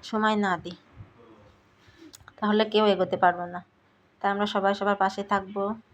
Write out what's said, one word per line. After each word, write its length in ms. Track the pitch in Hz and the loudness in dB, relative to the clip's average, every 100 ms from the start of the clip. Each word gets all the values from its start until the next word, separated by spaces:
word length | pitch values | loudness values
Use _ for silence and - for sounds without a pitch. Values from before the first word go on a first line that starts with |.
| - | -6
সময় 260 | 220 214 214 | 0 2 2
না 80 | 202 175 | 0 -2
দিই, 140 | 175 175 _ - - - - - - _ _ _ _ _ 320 - - - | -6 -16 _ -20 -20 -20 -20 -20 -20 _ _ _ _ _ -20 -20 -20 -8
তাহলে 240 | 214 214 214 | -2 0 2
কেউ 120 | 214 214 | 2 4
এগোতে 220 | 190 185 185 | 2 0 2
পারবো 200 | 180 175 175 | 2 2 -8
না। 60 | 175 - _ _ _ _ _ | -10 -16 _ _ _ _ _
তাই 80 | 196 | -4
আমরা 120 | 202 208 | 0 0
সবাই 180 | 208 196 202 | 2 0 0
সবার 180 | 202 202 | 0 2
পাশে 180 | 196 196 196 | 0 -2 -2
থাকবো 300 | 202 190 202 196 220 - | -2 -2 -4 -4 -6 -12